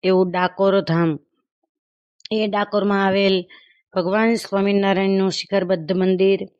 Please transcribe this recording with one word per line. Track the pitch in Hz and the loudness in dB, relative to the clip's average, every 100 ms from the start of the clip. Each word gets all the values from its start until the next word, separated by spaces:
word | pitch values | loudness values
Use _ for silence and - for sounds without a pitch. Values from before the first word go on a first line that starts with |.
એવું | 185 185 185 | 2 2 0
ડાકોર | 180 180 180 196 196 | 0 -4 0 0 2
ધામ, | 160 165 165 147 _ _ _ _ _ _ _ _ _ _ - | 0 0 0 -2 _ _ _ _ _ _ _ _ _ _ -6
એ | 220 | -4
ડાકોરમાં | 214 202 202 208 202 202 | -2 -2 -2 0 0 0
આવેલ | 196 196 196 190 175 - _ _ _ | 2 2 2 0 -4 -20 _ _ _
ભગવાન | 190 175 208 226 226 | -4 -2 0 0 -2
સ્વામિનારાયણનું | - 196 202 202 196 190 196 196 190 180 | -2 -2 0 2 2 0 2 2 0 -2
શિખરબદ્ધ | - 196 180 185 151 | -4 -4 0 -4 -2
મંદિર | 185 185 185 190 190 190 | 0 0 2 2 0 -4